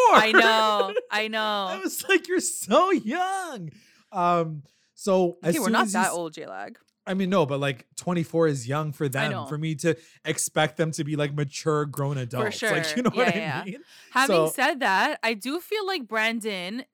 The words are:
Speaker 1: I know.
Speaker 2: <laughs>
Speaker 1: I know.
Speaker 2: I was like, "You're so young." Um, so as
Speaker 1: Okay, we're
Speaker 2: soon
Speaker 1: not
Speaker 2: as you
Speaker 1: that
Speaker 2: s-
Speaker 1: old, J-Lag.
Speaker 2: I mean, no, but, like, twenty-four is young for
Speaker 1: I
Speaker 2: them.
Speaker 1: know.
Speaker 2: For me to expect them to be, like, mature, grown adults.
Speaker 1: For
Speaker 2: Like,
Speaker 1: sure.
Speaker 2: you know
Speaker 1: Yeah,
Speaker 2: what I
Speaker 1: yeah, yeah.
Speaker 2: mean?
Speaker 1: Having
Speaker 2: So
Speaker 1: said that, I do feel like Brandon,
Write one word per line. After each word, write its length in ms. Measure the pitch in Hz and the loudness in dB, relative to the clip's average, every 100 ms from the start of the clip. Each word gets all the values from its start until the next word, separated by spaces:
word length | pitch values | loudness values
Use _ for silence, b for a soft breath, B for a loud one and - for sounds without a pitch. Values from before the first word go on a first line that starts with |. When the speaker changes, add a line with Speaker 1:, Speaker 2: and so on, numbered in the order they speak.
| 494 | 8
Speaker 1:
I 180 | 302 220 | 8 8
know. 640 | 226 226 220 220 208 196 208 | 4 4 4 4 2 0 -4
Speaker 2:
<laughs> 80 | - | -4
Speaker 1:
I 160 | 208 220 | -4 -2
know. 120 | 220 | -2
Speaker 2:
I 400 | 214 208 190 185 | -2 -2 -4 -6
was 240 | 381 - - | -6 -8 0
like, 200 | 381 349 | 0 2
"You're 100 | 359 | -2
so 520 | - - - 247 370 | -2 -6 2 4 4
young." 800 | 339 214 320 370 381 359 254 165 b b b _ | 2 0 -2 -2 -4 -6 -10 -12 b b b _
Um, 500 | 196 175 175 165 151 139 b b - | 0 2 2 0 -6 -14 b b -8
so 420 | - 190 175 - | 0 2 2 0
as 120 | 165 302 | -2 0
Speaker 1:
Okay, 40 | |
we're 60 | 220 | 2
Speaker 2:
soon 80 | |
Speaker 1:
not 100 | - | 2
Speaker 2:
as 100 | 220 | 2
you 60 | 190 | 2
Speaker 1:
that 80 | 185 | 0
Speaker 2:
s- 60 | |
Speaker 1:
old, 200 | 165 165 | 0 -6
J-Lag. 460 | 160 147 95 101 - _ _ - | -10 -12 -12 -12 -14 _ _ -6
Speaker 2:
I 80 | 190 | -2
mean, 160 | 185 | 2
no, 140 | 190 139 | 2 2
but, 120 | 139 | 0
like, 280 | 139 127 - - | -2 -4 -10 -10
twenty-four 500 | - 175 160 165 160 | -4 -2 -2 2 2
is 200 | 139 117 | 2 -4
young 240 | 143 151 | -4 -4
for 140 | 143 147 | -4 -4
Speaker 1:
I 40 | |
Speaker 2:
them. 220 | 135 208 | -2 -2
Speaker 1:
know. 140 | 196 139 | -4 -6
Speaker 2:
For 100 | 147 | -6
me 160 | 160 156 | -4 -2
to 220 | 165 160 B B | 0 0 B B
expect 540 | 151 156 - - 156 - | -6 -4 -2 0 0 2
them 140 | 165 | -2
to 120 | 156 | -2
be, 120 | 151 151 | -4 -2
like, 180 | 147 | -2
mature, 520 | 147 147 - 160 151 147 | -2 -6 -4 -2 0 -2
grown 320 | 139 139 143 | -4 -4 -4
adults. 400 | 123 127 214 - | -6 -4 -4 -2
Speaker 1:
For 100 | 226 | -2
Speaker 2:
Like, 160 | 185 156 | 0 -2
Speaker 1:
sure. 120 | 156 | 0
Speaker 2:
you 40 | |
know 60 | 240 | 0
Speaker 1:
Yeah, 100 | 214 247 | 2 2
Speaker 2:
what 100 | 170 | 0
I 40 | |
Speaker 1:
yeah, 0 | |
yeah. 240 | 160 135 180 | -2 -6 -8
Speaker 2:
mean? 180 | 247 B B B | -12 B B B
Speaker 1:
Having 240 | 254 262 180 | 0 4 4
Speaker 2:
So 160 | 160 | 2
Speaker 1:
said 280 | - 269 311 | 2 0 2
that, 380 | 233 190 247 302 | 2 2 2 0
I 100 | 226 | -4
do 260 | 226 254 320 | -4 -4 -8
feel 280 | - 427 392 | -6 -6 -4
like 200 | 370 233 | -6 -4
Brandon, 800 | 330 220 233 214 190 180 226 - | -2 0 -2 -4 -6 -6 -10 -12